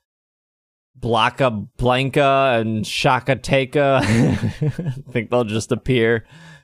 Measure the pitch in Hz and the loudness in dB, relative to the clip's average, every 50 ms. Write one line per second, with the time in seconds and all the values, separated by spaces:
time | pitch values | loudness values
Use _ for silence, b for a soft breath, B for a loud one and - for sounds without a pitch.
0 | _ _ _ _ _ _ _ _ _ _ _ _ _ _ _ _ _ _ _ 127 | _ _ _ _ _ _ _ _ _ _ _ _ _ _ _ _ _ _ _ -8
1 | 127 117 117 110 113 123 - - 135 123 110 101 101 - _ - - 123 127 127 | -4 0 0 2 2 0 0 0 0 0 0 -4 -8 -10 _ -2 0 0 2 2
2 | 135 127 - 147 143 135 139 135 135 135 120 117 110 113 110 110 101 - - - | 0 0 0 2 2 2 2 2 2 2 2 0 0 -2 -2 -4 -4 -4 -4 0
3 | - 143 127 123 - 143 131 - - - 143 135 135 127 - 151 139 139 135 127 | 0 2 2 0 0 -2 -2 -2 -2 0 0 0 0 0 0 0 2 2 2 2
4 | 92 101 113 117 147 - 107 - 117 104 - - 151 147 - - 180 147 123 139 | 2 2 2 2 2 2 2 0 -2 -4 -4 -2 -4 -4 -4 -4 -6 -8 -8 -8
5 | - 127 123 120 104 - 120 123 117 104 110 110 - - 127 107 - 135 135 117 | -10 -8 -6 -6 -4 -2 0 0 0 -2 -4 -4 -4 -4 -4 -4 0 0 2 2
6 | 113 113 117 110 B B B B B B B B | 2 2 2 0 B B B B B B B B